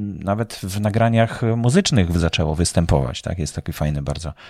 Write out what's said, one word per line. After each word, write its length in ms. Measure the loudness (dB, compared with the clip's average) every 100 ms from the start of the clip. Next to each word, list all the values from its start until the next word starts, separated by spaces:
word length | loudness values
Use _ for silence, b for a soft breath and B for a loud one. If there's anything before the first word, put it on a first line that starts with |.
| -8 -6
nawet 300 | -4 -2 -4 -6
w 180 | -8 -2
nagraniach 600 | 0 2 4 4 2 0 -2 2
muzycznych 600 | 2 4 4 2 4 2
zaczęło 380 | 2 0 0 2
występować, 640 | 0 2 4 2 2 -4
tak? 180 | -6 -4
Jest 160 | -6 -6
taki 180 | -8
fajny 280 | -4 -2 -2
bardzo 320 | -4 -6 -8 -12 B